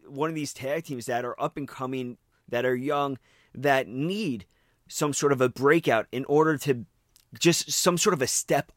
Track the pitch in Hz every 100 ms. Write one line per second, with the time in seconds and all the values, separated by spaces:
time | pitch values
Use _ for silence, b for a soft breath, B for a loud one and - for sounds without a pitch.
0 | - 139 160 160 143 - 135 156 - 127
1 | 120 120 120 - 156 156 135 - 131 131
2 | 123 120 _ _ _ 120 127 127 139 143
3 | 143 131 b b b - 139 135 110 127
4 | 160 208 196 113 - _ _ _ - -
5 | 147 135 143 131 127 117 139 165 143 110
6 | - 123 139 147 156 147 147 123 - _
7 | _ _ _ - 170 165 - - 180 175
8 | 208 170 127 - - 143 -